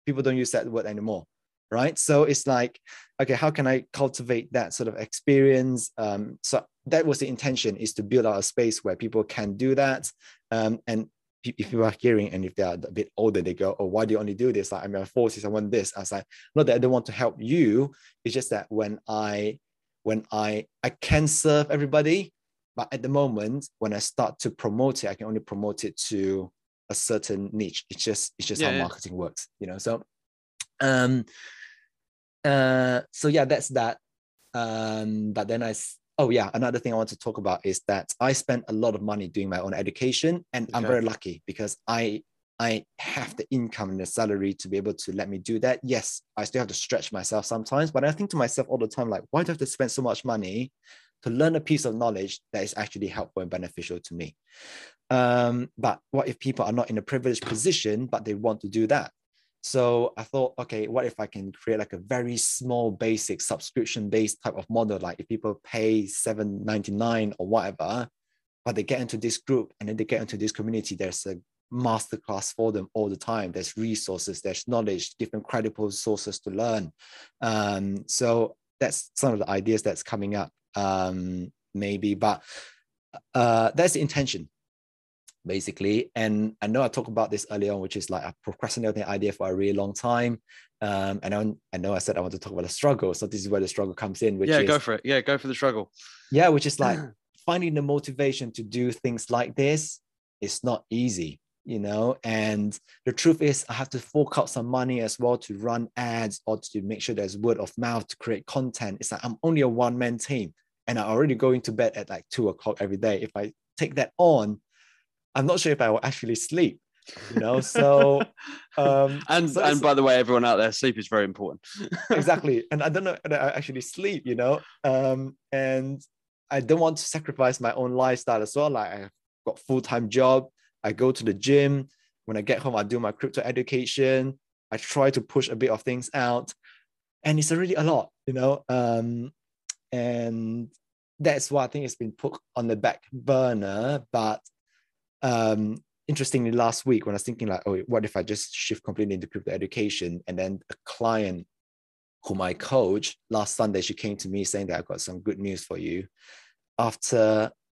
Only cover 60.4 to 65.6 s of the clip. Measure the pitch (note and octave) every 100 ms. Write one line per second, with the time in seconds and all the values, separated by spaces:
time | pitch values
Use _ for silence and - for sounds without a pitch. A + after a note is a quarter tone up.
60.4 | B2+ - A#2+ A2 A2 A#2+ B2 - G#2 G#2
61.4 | F#2+ - - A2 G#2 F2+ G2 B2+ A#2+ A#2+
62.4 | - - B2+ A#2+ A#2 F#2+ A2+ G#2+ - F2+
63.4 | - G#2 - - A2 A#2+ G#2 A2 A2 -
64.4 | - F#2+ - A2+ A2 G2 F2+ E2+ - A2
65.4 | G#2+ G2